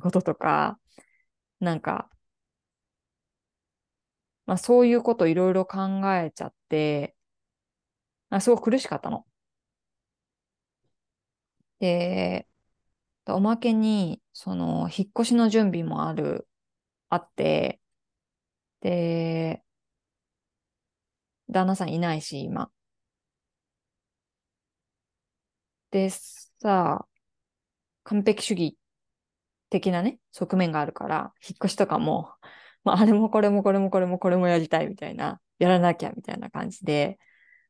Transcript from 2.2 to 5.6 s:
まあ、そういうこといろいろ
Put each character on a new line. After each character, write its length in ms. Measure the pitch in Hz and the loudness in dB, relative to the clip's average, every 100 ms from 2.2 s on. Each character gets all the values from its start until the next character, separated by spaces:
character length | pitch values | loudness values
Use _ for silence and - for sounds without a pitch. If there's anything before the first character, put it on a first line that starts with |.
| _ _ _ _ _ _ _ _ _ _ _ _ _ _ _ _ _ _ _ _ _ _ - | _ _ _ _ _ _ _ _ _ _ _ _ _ _ _ _ _ _ _ _ _ _ -6
ま 80 | |
あ、 20 | 185 | -2
そ 240 | - 247 | 4 6
う 60 | 240 | 6
い 80 | |
う 80 | 240 | 4
こ 120 | 240 | 2
と 120 | 226 165 | 2 2
い 60 | |
ろ 160 | 175 185 | 4 2
い 40 | |
ろ 120 | 190 | 2